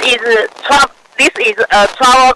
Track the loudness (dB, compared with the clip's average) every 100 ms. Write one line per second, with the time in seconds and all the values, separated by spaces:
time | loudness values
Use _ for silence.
0 | -4 -4 0 -2 -2 -8 -2 0 0 -4
1 | _ -4 -2 -2 -4 -4 -2 0 0 0
2 | 2 4 2